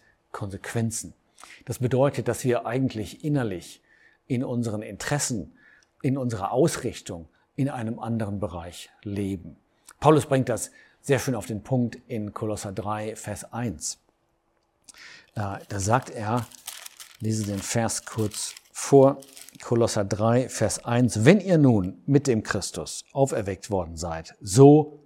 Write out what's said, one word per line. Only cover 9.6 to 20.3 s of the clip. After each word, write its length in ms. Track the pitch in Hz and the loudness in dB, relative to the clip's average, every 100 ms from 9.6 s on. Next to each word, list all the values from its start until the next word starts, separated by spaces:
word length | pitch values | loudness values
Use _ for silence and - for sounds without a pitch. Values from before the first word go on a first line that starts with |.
| _ _ - - | _ _ -20 0
Paulus 260 | 147 156 - | 4 4 4
bringt 240 | 135 123 | 0 0
das 220 | 110 - - - _ | -2 -6 -14 -20 _
sehr 180 | - 131 | 0 0
schön 160 | - 117 | 0 -4
auf 100 | - | -4
den 160 | 107 | -8
Punkt 360 | - 131 120 - - | -2 -2 -2 -4 -10
in 260 | 117 104 | -8 -8
Kolosser 380 | - 107 104 104 | -6 -6 -6 -6
drei, 440 | 95 104 107 107 110 | -8 -6 -6 -8 -10
Vers 380 | - 98 - | -10 -12 -10
eins. 460 | 117 120 78 - - _ _ _ _ _ _ _ _ - - - - _ - | -6 -6 -6 -10 -12 _ _ _ _ _ _ _ _ -20 -20 -20 -20 _ -8
Äh, 220 | 101 98 - | -8 -8 -10
da 120 | 101 | -6
sagt 300 | 95 123 - | 0 0 0
er, 380 | - 104 120 110 - - - - - - - | -8 -4 -4 -4 -12 -18 -18 -18 -20 -20 -8
lese 260 | 110 110 104 | -4 -2 -2
den 140 | 101 | -6
Vers 460 | 95 120 113 - - | -4 -2 -2 -4 -6
kurz 500 | - 107 - - - - | -4 -4 -4 -10 -12 -16
vor, 500 | - - 139 135 143 - - - - | -10 4 8 8 4 -6 -20 -20 -20
Kolosser 400 | - 117 113 110 | -2 0 2 0
drei, 460 | 98 90 110 | -2 0 2